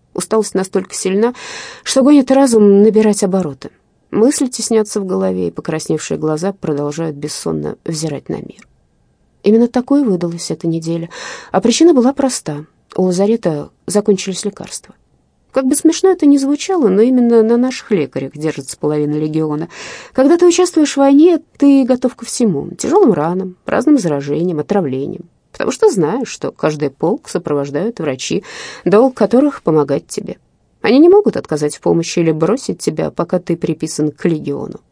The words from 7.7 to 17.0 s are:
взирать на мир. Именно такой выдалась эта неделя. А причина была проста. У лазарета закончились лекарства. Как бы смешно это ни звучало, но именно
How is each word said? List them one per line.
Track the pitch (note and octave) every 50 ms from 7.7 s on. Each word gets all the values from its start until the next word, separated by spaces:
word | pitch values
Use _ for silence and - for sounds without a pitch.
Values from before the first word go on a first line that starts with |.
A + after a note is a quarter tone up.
| - - -
взирать | E3+ D#3+ D3+ D#3+ D3+ C#3+ C3+ - -
на | D#3
мир. | - - - - - - _ _ _ _ _ _ _ _ _ _ _ _ _ _ _
Именно | - G#3 A3 A3+ A#3+ A#3+
такой | - B3 B3 - C#4 D4
выдалась | C#4 A3 F#3 E3+ F3 E3+ E3+ E3+ - -
эта | D#3+ E3 -
неделя. | E3 E3 E3 D#3+ E3 E3+ E3 E3 E3 - - - - - - - -
А | - F#3+
причина | - A#3 A3+ - D#4+ F4 D4+
была | B3+ A#3 C4
проста. | C#4 - C4+ B3+ - - - D#3+ D3 D3 D#3 - _ _ _ _ -
У | F3+
лазарета | F#3 F#3 F3 F#3 G3+ G#3 A#3 A3+ - F3 D3+ C#3+ D3+ - _ _ _
закончились | - - G#3 G#3 G#3+ G3 F#3 - F#3+ F3+ - -
лекарства. | G3+ - - - - - - - - - _ _ _ _ _ _ _ _ _ _ _
Как | - C4+ C4
бы | B3+ D4
смешно | - - D#4+ E4 - - F#4+
это | F4 - D#4
ни | C#4+ C#4+
звучало, | C4+ C4+ C#4 D4 - - - F#4+ E4+ B3 F#3+
но | F#3+
именно | G3+